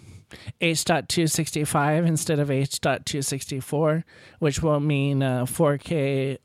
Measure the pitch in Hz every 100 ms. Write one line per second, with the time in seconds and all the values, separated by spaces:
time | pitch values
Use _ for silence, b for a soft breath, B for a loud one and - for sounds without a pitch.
0 | B B B B B - 170 165 - 156
1 | - 175 160 - 151 151 147 151 143 156
2 | 170 156 - 147 143 135 139 - 151 131
3 | - 147 135 135 - 135 - 147 156 156
4 | - B B B 151 135 160 147 147 143
5 | 139 135 135 127 127 - 151 143 - 165
6 | 139 135 135 131